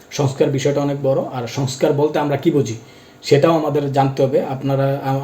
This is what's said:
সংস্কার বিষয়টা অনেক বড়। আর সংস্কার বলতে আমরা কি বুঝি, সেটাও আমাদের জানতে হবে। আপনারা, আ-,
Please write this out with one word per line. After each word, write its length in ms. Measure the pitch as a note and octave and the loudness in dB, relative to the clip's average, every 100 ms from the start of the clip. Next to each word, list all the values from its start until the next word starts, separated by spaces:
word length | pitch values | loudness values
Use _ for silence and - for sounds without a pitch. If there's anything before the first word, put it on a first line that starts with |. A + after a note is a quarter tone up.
| - | -10
সংস্কার 380 | - C3+ - C#3+ | -2 -2 2 0
বিষয়টা 320 | C3+ C#3+ C#3 | 2 0 0
অনেক 160 | C#3+ C#3 | -2 0
বড়। 200 | C#3+ C#3+ - | 0 0 -2
আর 140 | B2+ A#2 | -6 -6
সংস্কার 460 | - C3+ - - | -4 -4 0 0
বলতে 260 | C#3+ D#3 D#3 | 2 0 0
আমরা 180 | D3 C#3 | -2 0
কি 140 | E3+ | 2
বুঝি, 240 | D3 A#2 A2+ - - - - | 2 0 -4 -12 -20 -20 -16
সেটাও 340 | - C#3 E3 E3 | 2 4 4 4
আমাদের 360 | D3+ C#3+ C#3+ | 0 -2 0
জানতে 300 | C3+ C#3 C3+ | 0 0 2
হবে। 200 | C3+ D3+ | 0 0
আপনারা, 580 | - C3 C#3 C3+ C#3 C#3 | -2 -4 -2 0 0 -2
আ-, 140 | C3+ C3+ | -2 -4